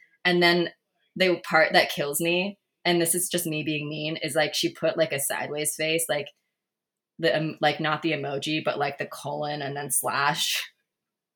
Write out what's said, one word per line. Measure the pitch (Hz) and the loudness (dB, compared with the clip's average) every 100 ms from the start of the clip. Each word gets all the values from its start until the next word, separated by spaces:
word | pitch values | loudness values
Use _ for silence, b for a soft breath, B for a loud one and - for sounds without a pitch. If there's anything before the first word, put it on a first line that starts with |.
| b b 180 | b b 2
And | 175 | 4
then | 175 175 165 - _ _ _ 170 | 6 4 0 -6 _ _ _ 0
the | 185 175 - | 2 2 2
part | 160 147 | 4 6
that | 180 147 | 4 4
kills | - 143 147 | 0 -2 -2
me, | 170 175 196 202 _ _ 175 | 0 0 -2 -6 _ _ 0
and | 175 | 2
this | 165 180 | 2 0
is | - | 0
just | 175 165 | -2 -2
me | 156 | -4
being | 156 151 147 | -2 -4 -4
mean, | 151 151 160 | -6 -6 -4
is, | 156 156 | -2 0
like, | 151 | 0
she | - 165 | 0 -2
put, | - 160 - | 0 0 2
like, | 160 | 0
a | 139 | 0
sideways | - - 170 147 156 - | -2 -2 -4 -2 -4 -2
face, | 156 165 160 | 0 0 0
like, | 147 135 - _ _ _ _ _ _ _ - | -2 -4 -14 _ _ _ _ _ _ _ -2
the, | 165 156 | 0 2
um, | 160 - | 0 0
like, | 151 147 | 0 2
not | 156 151 | 0 0
the | 165 | 0
emoji, | 147 139 143 156 156 | -2 -4 -4 -2 -2
but, | 139 139 | -2 -2
like, | 143 139 | -2 -4
the | 143 | -10
colon | - 143 147 147 147 | -8 -8 -6 -4 -4
and | 139 143 | -6 -6
then | 143 | -2
slash. | - 135 131 143 156 - - - _ _ _ _ _ _ | -2 0 0 0 0 0 -2 -6 _ _ _ _ _ _